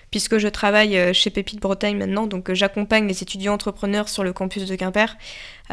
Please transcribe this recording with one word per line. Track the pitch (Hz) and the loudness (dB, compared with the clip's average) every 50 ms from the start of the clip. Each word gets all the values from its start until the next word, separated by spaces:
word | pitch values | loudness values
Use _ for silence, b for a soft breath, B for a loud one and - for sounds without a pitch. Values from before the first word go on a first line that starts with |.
| B - | B -6
puisque | - 202 - - 226 214 | -4 -4 0 0 2 2
je | 208 208 | 2 0
travaille, | - - 214 202 208 214 214 208 196 | 0 0 2 4 6 6 6 6 4
euh, | 180 180 180 | 4 4 4
chez | 190 - - 208 | 4 4 2 2
Pépite | - 208 196 - 214 208 | 0 -2 -4 -4 -6 -4
Bretagne | - 190 190 190 208 208 202 202 | -2 -2 0 0 0 0 0 -2
maintenant. | 196 190 190 214 226 208 | -2 -2 0 -2 -2 -2
Donc, | 196 185 - 185 | -4 -4 -4 -2
euh, | 185 | 0
j'accompagne | 185 196 196 - 208 208 202 220 220 214 | 0 0 0 0 -2 0 2 4 4 4
les | 196 185 - | 2 -2 -4
étudiants | 190 - - 190 190 202 | -6 -8 -8 -4 -2 0
entrepreneurs | 208 208 - 208 196 - 208 196 202 208 208 - | 0 0 -2 -6 -6 -4 -2 0 0 0 -2 -2
sur | - 208 190 | -4 -2 -2
le | 180 | -2
campus | 180 - 190 185 - 202 190 | -2 -4 -4 -4 -4 -4 -4
de | 190 190 | -4 -4
Quimper. | 185 185 185 185 208 220 220 - B B B B B B B B B B - | -4 -2 0 2 2 2 2 0 B B B B B B B B B B -4